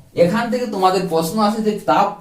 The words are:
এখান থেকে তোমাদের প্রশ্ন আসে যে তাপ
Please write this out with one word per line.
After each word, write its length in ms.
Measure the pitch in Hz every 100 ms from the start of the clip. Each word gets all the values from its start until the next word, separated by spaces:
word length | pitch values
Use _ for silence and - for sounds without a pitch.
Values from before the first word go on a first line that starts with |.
| -
এখান 300 | - 175 220 247
থেকে 140 | 247 240
তোমাদের 280 | 202 185 185 175
প্রশ্ন 240 | 165 170 220 208
আসে 120 | 220 214
যে 60 | - -
তাপ 160 | 170 208 -